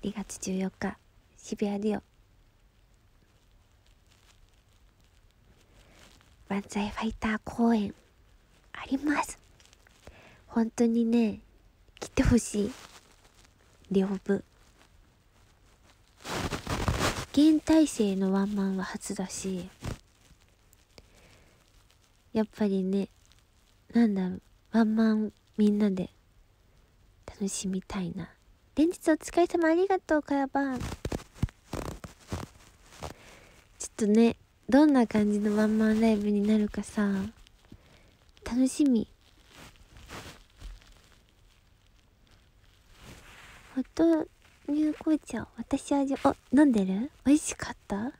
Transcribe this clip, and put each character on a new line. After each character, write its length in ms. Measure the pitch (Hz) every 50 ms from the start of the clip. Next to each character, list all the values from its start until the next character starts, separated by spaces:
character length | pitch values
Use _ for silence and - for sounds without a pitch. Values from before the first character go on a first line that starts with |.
| -
二 100 | 202 202
月 260 | - 196 - - -
十 160 | - - 190 185
四 120 | 190 190
日、 260 | - _ - 196 - - _ _ _ _ _ _ _
渋 280 | _ - - 233 - 220
谷 160 | 202 202 202
デ 80 | 208 214
ュ 80 | 208 208
オ。 40 | - _ _ _ _ _ _ _ _ _ _ _ _ _ _ _ _ _ _ _ _ _ _ _ _ _ _ _ _ _ _ - _ _ _ _ _ _ _ _ _ _ _ _ _ _ _ _ - _ _ _ _ _ _ _ _ _ _ _ _ _ _ _ _ _ _ _ _ _ _ _ _ _ _ - - - - - - - - - _ _ - _ - _
万 160 | 196 202 202 -
歳 220 | - 202 202 208
フ 80 | - -
ァ 80 | -
イ 60 | 226 220
タ 160 | - - 220
ー 120 | 214 214 _
公 280 | - - - 233 233 233
演、 220 | 220 208 196 - - _ _ _ _ _ _ _ _ _ _ _ _ _ _ _
あ 120 | - -
り 120 | - 269 269
ま 240 | 285 302 285 302 302
す。 160 | - - - _ _ - _ - - - _ _ _ _ _ _ - - - - - - - _ _
本 200 | - 233 226 226
当 160 | _ - 240
に 180 | 233 226 233 233
ね、 340 | 226 226 240 233 214 196 208 - _ _ _ _ _ _ _ _ _ _ -
来 80 | - -
て 160 | - - 262
ほ 120 | - 247
し 300 | 233 - - - 214 202
い。 60 | 214 262 - - - - - _ _ - _ _ - _ _ - _ _ _ _ _ _ _ - - 190
両 160 | 196 190 196 202 190 _
部。 200 | - 202 - - _ _ _ _ _ _ _ - _ _ - _ _ _ _ _ _ _ _ _ _ _ _ _ _ _ _ _ _ _ _ _ _ _ _ - - - - - - - - - - - - - - - - - - - - - -
現 340 | - - 294 311 311 302 -
体 220 | - 311 320 311
制 300 | 285 - - 220 202 190
の 160 | 190 190 190 190
ワ 120 | 196 196
ン 120 | 208 208
マ 140 | 196 196 196
ン 60 | 190
は 80 | 190 185
初 300 | - - 208 - - 202
だ 140 | - 190 185
し、 400 | - - - 190 190 185 175 185 - _ - - - - - _ _ _ _ _ - _ _ _ _ _ _ _ _ _ _ _ _ - _ _ _ - - - - - - _ _ _ _ _ _ _ _ _ _ _ _ _ _ _ _ _ _
や 100 | 226 214
っ 40 | 214 _
ぱ 100 | - 220
り 160 | 208 196 190 190
ね、 260 | 185 190 196 190 - _ _ _ _ - _ _ _ _ _ _ _ _ _ _ _ -
な 140 | 233 240 220
ん 80 | 202
だ 120 | 190 185 185
ろ 60 | 185
う、 80 | - _ _ _ _ _ _ -
ワ 100 | 220 226
ン 140 | 214 220
マ 180 | 220 226 220 220
ン 180 | 214 214 202 - _ _ _ _
み 140 | - 214 208
ん 80 | 208 208
な 140 | 214 208 190
で 180 | 185 175 - _ _ _ _ _ _ - _ _ _ _ _ _ _ _ _ _ _ _ _ _ _ _
楽 220 | - - - 208
し 220 | 196 - - - 190
み 140 | 190 185 -
た 180 | _ - 196
い 100 | 185 170 175
な。 180 | 190 165 - - _ _ _ - _ _ _ _
連 140 | - 294 339
日 220 | 359 - - -
お 80 | 311 302
疲 180 | - - -
れ 100 | - 349
様、 220 | 349 - 349 330 320
あ 60 | 330
り 120 | 339 370
が 120 | 403 392 370
と 180 | _ - 320
う、 60 | 302 285
カ 120 | - 285
ラ 120 | 277 277
バ 300 | 269 _ 277 277 269 262
ン。 40 | 247
ち 40 | -
ょ 20 | - - - - - - - - - _ - - - - _ _ _ - - - - - - - - - _ - - - 85 - - - - - - _ _ - - - - - - - - - - - - - - - - _ _ _ _ -
っ 40 | - _ -
と 80 | 233
ね、 300 | 202 208 220 233 233 - _ - _ _ _ _
ど 200 | - - 269 302
ん 80 | 302 285
な 120 | 254 233
感 240 | 214 - 220 208 208
じ 80 | 208 208
の 160 | 202 214 208 208
ワ 80 | 214
ン 100 | 214 214
マ 160 | 220 220 220 220
ン 80 | 214
ラ 80 | 226 226
イ 80 | 220
ブ 140 | 208 208 208
に 120 | 208 202 202
な 140 | 208 220
る 140 | 214 208 208
か 120 | - - 202
さ、 240 | - - - 208 202 196 190 190 214 226 - - - _ _ _ _ - - _ - - - _ - _ _ _ _ _ - -
楽 220 | - 233 247 262 262
し 180 | - - 302
み。 200 | 277 247 220 - - - _ _ _ _ _ _ _ - - - - - - - _ - - - - - - - - - - - _ _ - - - - - - - - - _ _ - - _ _ _ _ _ _ _ _ _ _ _ _ _ _ _ _ _ _ _ _ _ _ - _ _ _ _ _ _ - _ _ _ _ - - - - - - - - - - - - - - - - -
ホ 80 | 262 254
ッ 40 | - _
ト 320 | - 330 330 330 311 320 - _ _ _ - _ _ _
乳 280 | - 294 302 311 302 302
紅 240 | - - 320 311 285
茶、 280 | - - - 226 - - _ -
私 360 | 233 - - 277 - - 285
味、 200 | 285 277 269 269 - -
あ、 120 | 277 - - _ _
飲 140 | - 262 311
ん 80 | 294 240
で 140 | 208 196
る？ 240 | 185 185 196 233 302 _ - -
美 60 | 254 285
味 60 | 302
し 160 | - - -
か 180 | - - - -
っ 40 | _ _
た？ 260 | _ 202 202 214 262 - -